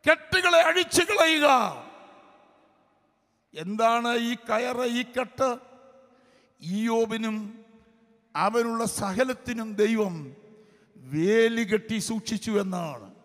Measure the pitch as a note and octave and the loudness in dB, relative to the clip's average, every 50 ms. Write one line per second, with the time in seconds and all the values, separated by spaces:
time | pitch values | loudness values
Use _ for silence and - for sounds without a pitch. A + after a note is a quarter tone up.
0 | _ C#4+ D#4+ D#4+ - - F#4+ F#4 F4+ F4 F4 E4 F4 D#4+ E4 F4+ F4 - - E4+ | _ 2 2 2 0 -2 -2 2 4 6 6 6 6 6 4 2 0 2 2 2
1 | F4 F4 G#4 F#4+ E4 D#4+ D#4+ D#4 D4 D4 C4+ B3 A3 F#3 D3 - - - - - | 2 2 2 4 4 4 4 4 4 4 4 4 2 -2 -6 -10 -16 -18 -20 -20
2 | - - - - - - - _ _ _ _ _ _ _ _ _ _ _ _ _ | -20 -20 -20 -20 -20 -20 -20 _ _ _ _ _ _ _ _ _ _ _ _ _
3 | _ _ _ _ _ _ _ _ _ _ - D#3 E3 F#3 G#3 A3 A3+ A3+ A#3 A#3+ | _ _ _ _ _ _ _ _ _ _ -16 -12 -10 -8 -2 0 2 2 2 2
4 | A#3 A#3+ A#3+ A#3+ A#3 A#3 A#3+ A#3 - - A3 A3 A#3+ B3 B3+ A#3+ B3+ A#3+ A#3 B3 | 0 0 -2 -2 -2 -2 -4 -6 -6 -4 -2 -2 -2 -2 -4 -2 -4 -2 -2 -4
5 | B3 A#3+ - B3+ B3+ - - - C4+ C4 A#3+ B3 - - - - - - - - | -4 -4 -6 -6 -6 -6 -4 -2 -2 -2 -2 -6 -10 -20 -20 -20 -20 -20 -20 -20
6 | _ _ _ _ _ _ _ _ _ _ _ _ C#3 E3 F#3 G#3 A3 A#3 A3+ A3+ | _ _ _ _ _ _ _ _ _ _ _ _ -10 -6 -4 -2 0 0 2 2
7 | A3+ G#3+ A3 A3 A3 A3 G#3+ G#3+ G#3+ G3+ A3+ - - _ - - _ _ _ _ | 0 0 -2 -4 -4 -4 -4 -6 -8 -12 -16 -20 -20 _ -20 -20 _ _ _ _
8 | _ _ _ _ _ _ _ C#3+ E3+ G3+ A3 A#3+ A#3 A#3 A3+ A3+ A3+ G#3+ - - | _ _ _ _ _ _ _ 0 0 2 2 2 0 0 -2 -2 -2 -4 -4 -4
9 | G3+ G3 F#3 G3+ C4 B3+ B3+ - - A#3+ A#3+ A3+ A3+ A3 G#3 G3 G#3+ A3 A3+ A3 | -6 -4 0 0 0 -2 -2 -8 -8 -8 -8 -6 -6 -6 0 2 2 4 4 2
10 | G#3+ F#3+ E3+ D#3+ C#3+ C3 B2+ - - - - - - _ _ _ _ _ _ - | 0 -2 -4 -8 -12 -14 -16 -20 -20 -20 -20 -20 -20 _ _ _ _ _ _ -20
11 | - B2+ C#3 D#3 E3 G3 G#3+ A3+ A3+ A3+ A3+ A3+ A#3 F#3 G#3+ G#3 - - A3 A3 | -14 -6 -2 0 2 4 4 6 4 4 2 0 0 0 0 -2 -2 -2 -4 -4
12 | - - A3+ A3 - - A3+ G3+ - A3+ G#3+ G3+ G3+ F#3+ F3+ F3+ E3+ D#3 C3+ A#2 | -4 -4 -6 -6 -4 -4 -6 -6 -4 -2 -2 -2 -2 -2 -6 -6 -6 -8 -10 -12
13 | G2+ F#2+ - - _ | -16 -20 -20 -20 _